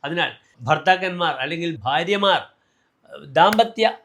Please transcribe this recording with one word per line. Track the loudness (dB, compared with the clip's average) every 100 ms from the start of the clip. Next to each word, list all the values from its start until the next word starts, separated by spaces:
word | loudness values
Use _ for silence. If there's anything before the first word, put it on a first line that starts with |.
| -8
അതിനാൽ | -6 -6 -8 _ _ -4
ഭർത്താക്കന്മാർ | -2 2 0 -2 -4 -4 -4
അല്ലെങ്കിൽ | -8 -6 -8 -8 -4
ഭാര്യമാർ | -4 -2 -2 0 0 -4 _ _ _ _ _ _ -20 -4 4
ദാമ്പത്യ | 6 6 4 2 0 -2